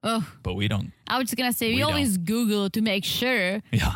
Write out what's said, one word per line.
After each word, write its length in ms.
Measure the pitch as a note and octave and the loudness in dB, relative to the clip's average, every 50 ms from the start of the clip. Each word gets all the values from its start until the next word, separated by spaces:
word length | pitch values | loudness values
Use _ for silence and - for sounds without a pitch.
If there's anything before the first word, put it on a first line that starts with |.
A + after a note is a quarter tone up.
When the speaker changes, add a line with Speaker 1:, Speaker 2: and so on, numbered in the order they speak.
Speaker 1:
Ugh. 220 | - A3 A#3 A3 F#3 - - - | -2 -2 -2 -2 -2 -4 -10 -10
Speaker 2:
But 120 | - F#2 F2+ | -6 -6 -4
we 120 | G2 G2+ | -2 0
don't. 260 | G#2 A2 G2 - - - _ _ - | 0 0 0 -2 -6 -10 _ _ -4
Speaker 1:
I 100 | A3 B3+ | -2 -2
was 80 | C4 | 0
just 100 | A3 - | -2 -2
gonna 160 | A3+ B3+ B3 | -2 0 -2
say, 160 | A#3 - A#3+ A3+ | 0 0 0 0
we 60 | A3+ | 2
Speaker 2:
We 60 | B3+ | 2
don't. 100 | C#4+ D4+ | 2 2
Speaker 1:
always 260 | D4+ D4 C#4+ A#3+ G3 | 2 0 2 2 0
Google 540 | F#3 E3+ E3 A3 A#3 A#3+ G#3 G#3 G#3 G3+ G3 | 0 0 0 0 0 2 2 2 2 0 0
to 100 | - A3+ | 0 0
make 240 | A3 A3+ F#3+ G3+ - | 0 2 0 0 -2
sure 560 | - - - A#3+ B3+ B3+ A3+ F#3 F3+ G3 G#3+ - - | -4 -4 -2 0 2 2 2 2 0 0 -4 -4 0
Speaker 2:
Yeah. 220 | - - - - - | 0 2 2 2 0